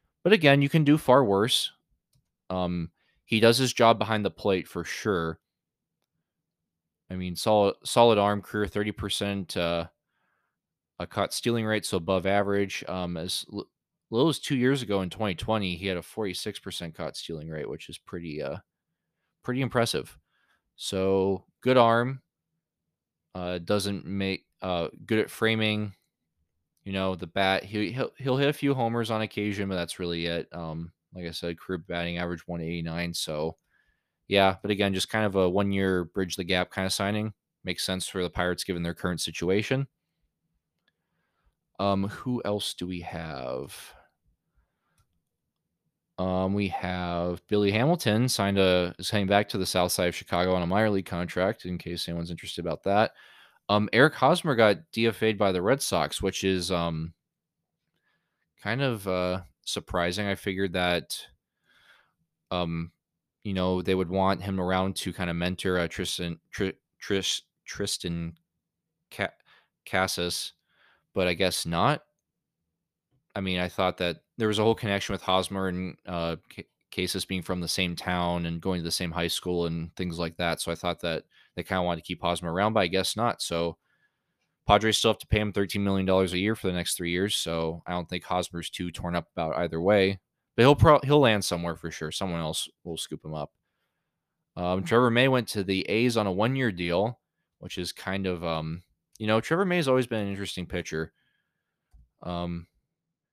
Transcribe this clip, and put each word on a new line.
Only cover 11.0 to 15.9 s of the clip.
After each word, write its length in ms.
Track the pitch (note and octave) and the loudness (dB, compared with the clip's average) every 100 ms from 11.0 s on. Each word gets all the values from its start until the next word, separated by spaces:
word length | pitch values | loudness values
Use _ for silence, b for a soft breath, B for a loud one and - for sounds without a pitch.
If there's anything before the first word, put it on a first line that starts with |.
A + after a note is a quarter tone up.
| F2 | -6
caught 260 | - G2 | -2 -2
stealing 320 | - A#2 A#2 | 0 0 0
rate, 200 | A2 G#2+ - | 2 0 0
so 120 | F#2+ | -2
above 280 | E2 F#2+ F#2 | 2 2 4
average. 580 | G2+ G2+ G2+ G2 - - | 2 2 2 0 -4 -6
Um, 280 | F#2 F2+ E2+ | -6 -4 -4
as 280 | F2 - - | -4 -6 -6
l-, 180 | G2+ - _ _ _ _ | -10 -12 _ _ _ _
little 180 | A2+ D#3 | 2 2
as 120 | C#3+ | 2
two 160 | - C#3 | -2 2
years 260 | B2 C#3 | 4 2
ago 200 | G#2 G2 | 0 0
in 80 | F#2 | 0
twenty 260 | G2 G#2+ E2+ | -2 -4 -2
twenty, 400 | - A2 F#2+ F2 | -2 -2 -2 -4
he 100 | |
had 100 | G2 | -4